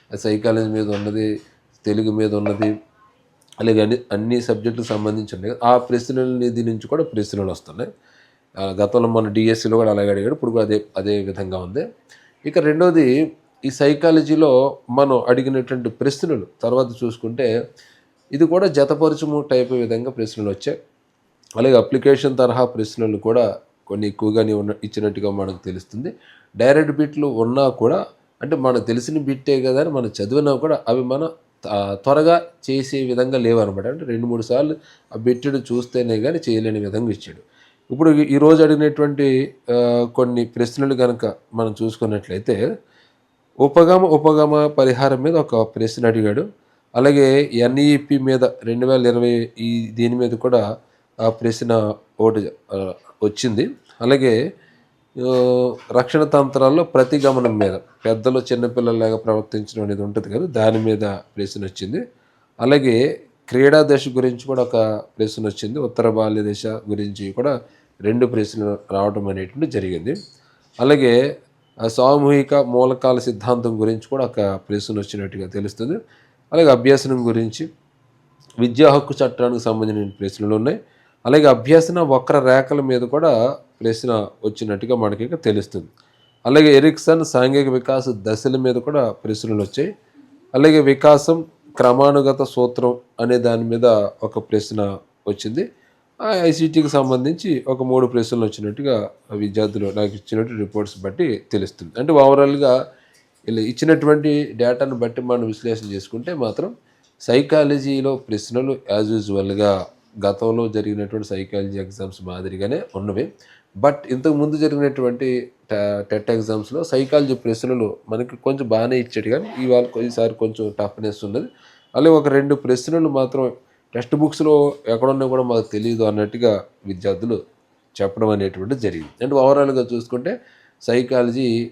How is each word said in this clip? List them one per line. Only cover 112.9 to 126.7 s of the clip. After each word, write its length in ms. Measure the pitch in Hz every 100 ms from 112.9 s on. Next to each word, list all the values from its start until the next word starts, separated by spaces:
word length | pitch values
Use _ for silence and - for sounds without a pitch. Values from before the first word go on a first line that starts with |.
| 95
ఉన్నవి. 360 | 101 98 185 - _ _ _ 98
But 140 | 139 147 -
ఇంతకుముందు 460 | 127 156 147 151 151
జరిగినటువంటి 960 | 156 143 143 135 123 120 131 123 123 _ -
ట-, 340 | 104 104 101 101
టెట్ 200 | 107 107
ఎగ్జామ్స్‌లో 540 | 113 107 110 104 147
సైకాలజీ 500 | 165 131 131 151 139
ప్రశ్నలు 640 | 123 117 113 127 123 107 - -
మనకి 280 | 110 123 123
కొంచెం 320 | 135 139 117
బాగానే 300 | 110 120 127
ఇచ్చాడు, 300 | 117 110 110
కానీ 360 | 139 214 127
ఇవాళ 200 | 127 123
కొ-, 180 | 120 110
ఈసారి 320 | 120 113 113
కొంచెం 400 | 113 110 110 107 104
టఫ్‌నెస్ 460 | 104 - 107 101
ఉన్నది. 220 | 101 120 247 _ _ _ _
అలాగే 200 | 123 160
ఒక 140 | 156 143
రెండు 260 | 139 139
ప్రశ్నలు 540 | 143 123 123 156 165 160
మాత్రం 440 | 135 131 135 127 123 _ _ _
టెక్స్ట్ 200 | 117 120
బుక్స్‌లో 600 | 147 151 151 156 147 143 143 110
ఎక్కడున్నా 380 | 113 131 135 131
కూడా 160 | 131
మాకు 300 | 123 117 -
తెలియదు 300 | 104 113 113
అన్నట్టుగా 640 | 110 107 104 120 120 98 -